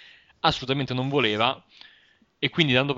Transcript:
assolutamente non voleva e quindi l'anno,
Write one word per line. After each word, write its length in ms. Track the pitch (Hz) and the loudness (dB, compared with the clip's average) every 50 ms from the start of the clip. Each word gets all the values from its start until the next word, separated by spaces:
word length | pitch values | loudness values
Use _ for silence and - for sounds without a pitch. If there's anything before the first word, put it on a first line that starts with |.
| - - - _ _ _ _ _ | -20 -20 -20 _ _ _ _ _
assolutamente 520 | - 160 147 - 131 123 135 143 131 117 127 | -2 -2 -2 -2 -4 -4 -4 -4 -2 -4 -4
non 160 | 127 127 139 | -4 -4 0
voleva 520 | 139 147 120 107 104 107 117 127 - - - _ _ - - - - _ _ _ _ _ _ _ _ | 0 0 2 2 2 2 0 0 0 -4 -12 _ _ -20 -20 -20 -20 _ _ _ _ _ _ _ _
e 120 | _ - 135 | _ -6 -4
quindi 240 | - 180 160 139 123 | 0 0 2 4 4
l'anno, 200 | 127 139 143 135 | 2 2 0 -4